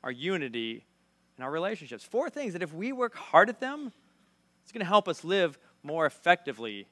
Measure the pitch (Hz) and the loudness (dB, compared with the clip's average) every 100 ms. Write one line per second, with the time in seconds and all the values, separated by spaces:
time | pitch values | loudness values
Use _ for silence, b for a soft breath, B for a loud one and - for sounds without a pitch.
0 | 127 123 160 190 139 117 113 113 _ _ | -10 -6 -2 -2 -2 -4 -6 -8 _ _
1 | _ _ _ - 127 156 185 220 143 113 | _ _ _ -10 -6 -4 -4 -6 -10 -16
2 | - 226 330 285 262 175 175 160 226 262 | -6 -4 -4 -6 -8 -6 -8 -6 -8 -4
3 | 240 - - 156 208 233 262 294 277 - | -4 -6 6 6 6 2 -6 -6 -10 -14
4 | _ _ _ _ _ _ - 233 175 208 | _ _ _ _ _ _ -16 -8 4 4
5 | 196 160 160 196 170 139 b b 147 160 | 4 -6 0 2 2 0 b b -6 0
6 | 151 - 170 175 - 110 113 104 95 | 0 2 4 4 2 -8 -8 -10 -14